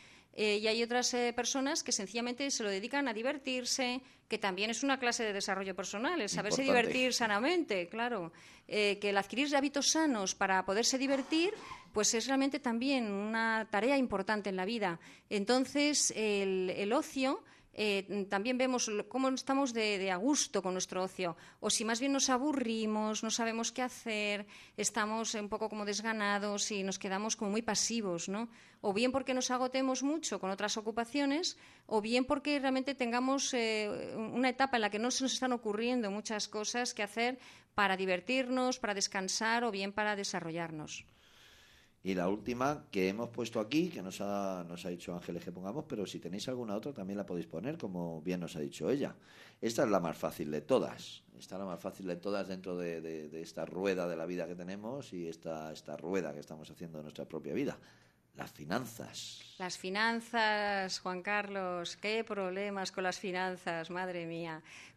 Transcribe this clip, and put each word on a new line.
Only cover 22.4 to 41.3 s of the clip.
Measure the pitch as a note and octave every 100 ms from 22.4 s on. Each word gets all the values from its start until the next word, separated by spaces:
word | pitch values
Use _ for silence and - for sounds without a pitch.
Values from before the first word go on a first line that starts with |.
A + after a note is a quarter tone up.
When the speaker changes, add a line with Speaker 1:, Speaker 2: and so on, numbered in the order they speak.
| D4 C#4 A3+ A3+ G#3+ G#3+ G#3+ G#3+
Speaker 1:
no | A3
sabemos | G#3+ A3+ A3+ A3+
qué | -
hacer, | B3 - A#3 G#3+ G#3 G#3 G#3 - - -
estamos | G3+ A3+ G#3+ A3 A3 A3
un | G#3
poco | G#3+ A3
como | G#3+
desganados | G#3 G3+ A3+ A3 G3+ G3+ G#3 G3+ -
y | G3+
nos | F#3+ F#3+
quedamos | G3 F#3+ A3 -
como | G3+
muy | G#3
pasivos, | A3+ G3+ - A#3 G3+ E3+ F#3+
¿no? | G3+ A#3 - - -
O | G#3+
bien | G3 B3+
porque | C4 C4+
nos | B3+ B3+
agotemos | B3+ B3+ C4 C4 B3+
mucho | C#4 D#4 - G3+
con | F#3+
otras | G3 G3+ A3
ocupaciones, | G#3+ A3+ A#3 C#4+ C#4 D4 F4+ - - - -
o | G#3+
bien | A3 B3 C4
porque | D4 D4 C#4+
realmente | C4+ C4 C4 C4+
tengamos, | A#3+ A#3+ C4 C#4 C4
eh, | B3 A3+ G#3+ G#3 - - G#3+
una | A3 A#3+ B3+
etapa | B3 C4+ A#3+
en |
la | G#3
que | G#3
no | A#3+
se | B3+
nos | C4
están | - B3+
ocurriendo | A#3+ A3 G#3 A#3 B3+ G3+
muchas | G#3 G#3+ G#3+ -
cosas | G#3+ G#3+ A#3+ B3
que | -
hacer | G#3 A3+ A#3+ B3+ - - -
para | - G3 F#3
divertirnos, | F#3+ F3+ F3+ C4 B3 B3+ B3+ B3
para | G#3+
descansar | G3 - G3 F#3+ - A3 A#3
o | A#3+
bien | G3 G3
para | G3+ G#3+ G3+
desarrollarnos. | G3+ F3+ E3+ E3 E3 D#3 D3+ - - - -